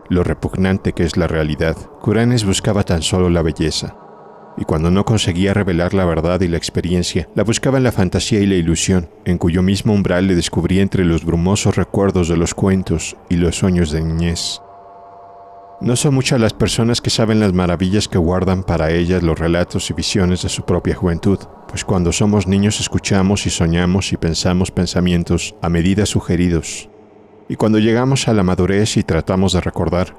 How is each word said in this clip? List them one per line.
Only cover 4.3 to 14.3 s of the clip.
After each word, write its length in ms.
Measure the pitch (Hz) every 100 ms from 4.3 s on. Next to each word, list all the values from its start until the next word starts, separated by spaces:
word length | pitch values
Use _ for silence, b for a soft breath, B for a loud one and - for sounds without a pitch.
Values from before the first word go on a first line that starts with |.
| - - -
Y 80 | -
cuando 260 | 78 85
no 140 | 92 202
conseguía 480 | 110 104 87 98
revelar 400 | 101 98 87 90
la 120 | 98 90
verdad 360 | 82 80 90
y 60 | 90
la 100 | 82
experiencia, 720 | - - 87 90 85 92 - -
la 80 |
buscaba 340 | 101 110 139 131
en 60 |
la 80 | 127
fantasía 500 | - - 95 - 110
y 40 | 101
la 100 | 95
ilusión, 540 | 85 80 - 92 82 - -
en 120 | 87
cuyo 260 | 87 87
mismo 300 | 90 98 117
umbral 340 | 104 90 90 95
le 80 | 87
descubría 460 | - 90 85 92
entre 240 | - 95 87
los 180 | 82
brumosos 540 | 82 85 90 101 104 98
recuerdos 500 | 90 - 98 92 82
de 100 | 85
los 160 | 85
cuentos 640 | - 101 95 92 80 - - -
y 80 | 87
los 180 | 87 -
sueños 360 | 98 90 80
de 100 | 78
niñez. 600 | 80 80 85